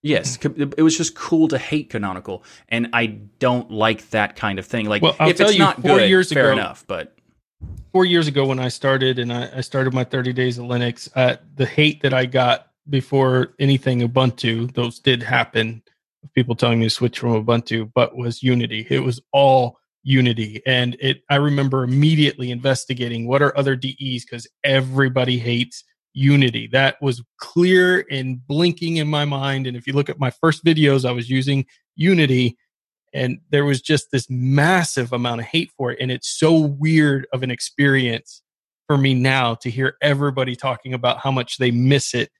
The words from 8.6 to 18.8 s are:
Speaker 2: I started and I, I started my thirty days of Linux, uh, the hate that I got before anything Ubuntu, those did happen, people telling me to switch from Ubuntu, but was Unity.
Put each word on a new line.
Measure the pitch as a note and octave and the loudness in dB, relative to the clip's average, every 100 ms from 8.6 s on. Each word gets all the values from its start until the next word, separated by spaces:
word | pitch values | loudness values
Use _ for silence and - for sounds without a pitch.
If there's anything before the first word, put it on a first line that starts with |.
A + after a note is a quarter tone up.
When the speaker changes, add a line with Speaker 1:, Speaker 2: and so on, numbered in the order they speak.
Speaker 2:
I | B2+ | -4
started | - C#3 C3+ C3 B2+ | -2 0 2 2 0
and | A#2+ | -4
I, | A#2+ B2 C3 | -6 -8 -8
I | |
started | B2+ C#3 C3 | -6 -2 -2
my | B2+ | -2
thirty | B2 C3 B2+ | -2 -2 -4
days | B2+ B2+ A#2+ | -2 -2 -2
of | A#2+ | -4
Linux, | B2 A#2+ A#2+ - - | -2 -2 -6 -8 0
uh, | B2+ B2 _ C#3 | 0 0 _ -4
the | C3 | -2
hate | - D3+ D3 | 2 2 2
that | C#3 | 0
I | B2+ B2+ | 0 0
got | C3 B2 A#2+ _ _ D3 | 0 2 0 _ _ -4
before | C#3 - C#3 C3 B2+ C3 _ | -4 0 2 2 2 0 _
anything | C#3 C3+ C3+ B2 A#2+ | 0 2 0 0 0
Ubuntu, | B2 C3 A#2+ A#2+ A2+ A#2+ | 2 0 0 -4 -4 -4
those | B2+ A#2+ - | -4 -6 -2
did | - B2 | 0 0
happen, | A#2 B2 A#2 A2+ A2+ A2+ _ _ _ _ - - | 0 -2 0 -2 -4 -6 _ _ _ _ -4 -2
people | B2 | 0
telling | A#2+ A#2+ A#2 | 0 2 2
me | A2+ | 0
to | |
switch | - B2 - | 0 -4 -2
from | A#2+ A2+ | -2 -2
Ubuntu, | A2 A#2 - A2+ G#2+ | 0 -2 0 -6 -2
but | B2+ A#2+ B2+ | 0 0 -2
was | A#2+ A#2 | -8 -4
Unity. | B2+ B2 A#2 A2 | 0 0 -2 -8